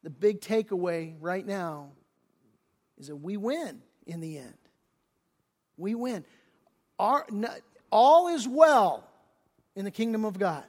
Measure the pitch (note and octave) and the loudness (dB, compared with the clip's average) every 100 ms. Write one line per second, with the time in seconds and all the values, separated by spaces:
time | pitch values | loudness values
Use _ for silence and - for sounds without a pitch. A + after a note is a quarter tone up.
0 | - C3+ G3+ G#3 - A3 G#3 F#3+ F3+ E3+ | -16 -2 -2 -2 -2 -2 -2 -4 -2 -4
1 | D#3+ D#3+ D#3+ F#3 - G3 E3+ D3 C#3+ C#3 | -8 -10 -6 -6 -6 -8 -8 -10 -16 -20
2 | _ _ _ _ _ _ _ _ _ _ | _ _ _ _ _ _ _ _ _ _
3 | C#3 D3 D#3 G3+ G#3+ D#4 C#4+ - _ _ | -16 -14 -10 -6 -4 -4 -6 -12 _ _
4 | - E3+ D#3+ D3+ B2+ - _ _ _ _ | -14 -12 -10 -12 -16 -20 _ _ _ _
5 | _ _ _ _ _ _ _ - F#3 A#3 | _ _ _ _ _ _ _ -10 -8 -6
6 | B3 G#3+ - _ _ _ _ _ _ _ | -6 -8 -12 _ _ _ _ _ _ _
7 | G3+ C#4 - G3+ A3+ - _ _ _ G#3+ | 0 0 -2 -6 -6 -8 _ _ _ 6
8 | B3+ D#4+ F4 E4 A#3 C4 D#4 C#4 F#3+ B2+ | 8 8 6 -2 -2 6 8 8 4 0
9 | - _ _ _ _ _ _ - G3 - | -10 _ _ _ _ _ _ -12 -10 -4
10 | A3+ A3 A3 F#3+ G3 D3+ | -2 -2 -4 -2 -4 -4